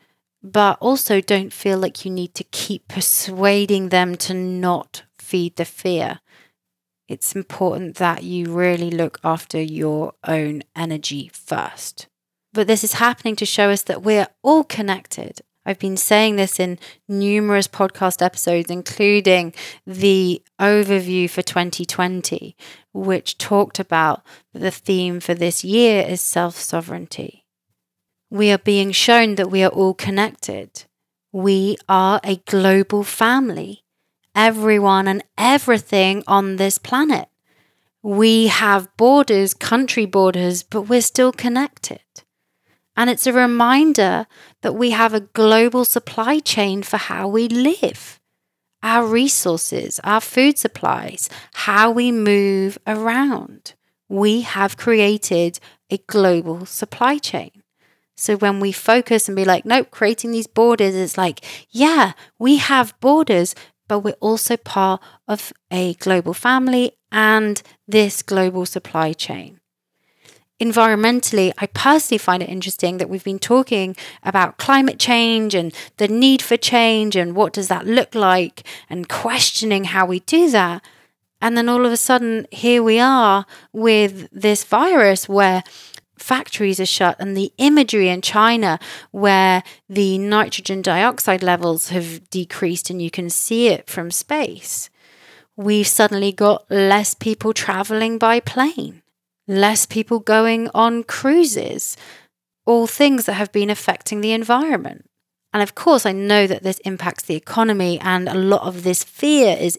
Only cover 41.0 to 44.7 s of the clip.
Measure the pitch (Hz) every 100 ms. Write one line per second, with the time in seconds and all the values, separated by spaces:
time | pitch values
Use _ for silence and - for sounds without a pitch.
41 | 233 - 254 254 247 240 285 _ - -
42 | _ - - _ _ _ _ _ _ -
43 | 240 240 262 247 247 240 233 262 320 277
44 | 190 180 - _ - _ -